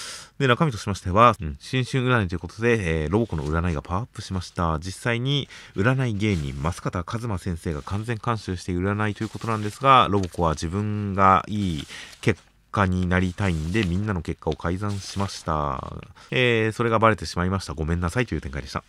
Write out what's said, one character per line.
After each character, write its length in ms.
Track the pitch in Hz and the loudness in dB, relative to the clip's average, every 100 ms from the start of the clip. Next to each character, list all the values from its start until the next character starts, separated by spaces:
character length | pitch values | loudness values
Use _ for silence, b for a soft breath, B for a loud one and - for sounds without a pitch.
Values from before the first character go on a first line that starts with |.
| B B B - | B B B 0
で、 80 | 135 | 2
中 180 | 120 160 | 4 4
身 80 | |
と 40 | 107 | 0
し 100 | - | -4
ま 60 | 95 | -4
し 40 | |
て 100 | 95 | 0
は、 260 | 92 120 107 | 6 6 6
う 60 | 76 | -4
ん、 100 | 73 | -8
新 260 | - 131 120 | -4 -2 0
春 200 | 135 123 | 0 2
占 200 | 120 92 | 2 2
い 20 | |
と 80 | 90 | -2
い 20 | |
う 20 | |
こ 100 | 87 | -8
と 120 | - | 0
で、 420 | 117 113 87 80 | 2 4 2 2
え 20 | 76 | 2
ー、 40 | |
ロ 100 | 101 | 2
ボ 80 | 117 | 2
コ 80 | 80 | -2
の 80 | 71 | 0
占 260 | 82 90 | 0 0
い 20 | |
が 80 | 73 | -2
パ 140 | - 90 | -4 -6
ワ 40 | |
ー 20 | |
ア 20 | 127 | -6
ッ 20 | |
プ 120 | - | -12
し 120 | - | -6
ま 80 | 95 | -6
し 100 | - | -6
た。 260 | - 85 80 | -2 0 0
実 220 | 92 - | -4 -6
際 180 | 123 117 | -4 -2
に 260 | 131 143 - B B | 0 -2 -4 B B
占 360 | - 104 131 123 | 0 2 2 0
い 40 | |
芸 220 | 101 107 90 | 0 2 2
人、 260 | 69 67 | 0 -2
増 200 | 76 - | -4 -2
形 220 | - 90 | -4 -6
一 220 | 85 113 117 | -6 -6 -4
馬 120 | 95 | -4
先 180 | 101 82 | -4 -4
生 180 | 92 | -4
が 80 | 73 | -6
完 220 | - 101 | -6 -6
全 160 | 110 110 | -4 -6
監 140 | - 110 | -4 -4
修 200 | - 90 | -4 -6
し 80 | - | -4
て 80 | |
占 360 | 87 98 104 107 | -2 0 0 -2
い 60 | 98 | -2
と 80 | |
い 20 | 110 | -6
う 40 | |
こ 100 | - | -6
と 80 | 113 | -4
な 80 | 107 | -2
ん 80 | |
で 60 | 104 | -4
す 80 | - | 0
が、 300 | 135 131 92 | 6 6 6
ロ 100 | 101 | 4
ボ 80 | 90 | 0
コ 160 | - | 0
は 80 | 82 | 0
自 160 | 76 85 | 2 -2
分 460 | 95 104 104 101 | -2 -2 -2 -2
が 320 | 95 95 92 - | 4 6 6 2
い 300 | 104 95 73 | -2 -2 -2
い 100 | - B B B | -6 B B B
結 220 | - 98 _ _ - | 0 0 _ _ -6
果 160 | 110 95 | 0 2
に 200 | 92 90 | 2 2
な 140 | 90 | 2
り 120 | 92 | 2
た 140 | - 98 | 0 0
い 60 | |
ん 180 | 82 78 | 0 0
で、 120 | 107 | 0
み 120 | 92 90 | 0 0
ん 100 | 107 | -2
な 80 | |
の 80 | 90 | -4
結 200 | 80 80 | -4 -6
果 80 | - | -4
を 40 | |
改 240 | 76 85 92 | -2 -2 -2
ざ 120 | 104 | -4
ん 100 | 101 | -6
し 180 | - 98 | -6 -4
ま 120 | 98 | -4
し 140 | - | -4
た。 540 | - 76 71 65 50 50 - - B | -2 -2 -2 -4 -8 -12 -14 -18 B
え 400 | 131 123 113 110 | 0 2 2 0
ー、 20 | |
そ 100 | 107 | 0
れ 60 | 117 | 0
が 100 | 113 | 4
バ 100 | 113 | 4
レ 60 | 104 | 4
て 100 | - | -2
し 120 | 90 | -2
ま 80 | 90 | 0
い 40 | |
ま 120 | 95 | 0
し 40 | - | -4
た。 80 | |
ご 120 | 73 78 | -4 -2
め 100 | 85 | 0
ん 60 | |
な 80 | 87 | 0
さ 100 | 123 | 0
い 60 | 123 | -2
と 100 | 76 | -2
い 20 | |
う 40 | |
展 100 | 71 | -6
開 100 | 67 | -8
で 60 | 65 | -6
し 60 | |
た。 100 | - | -10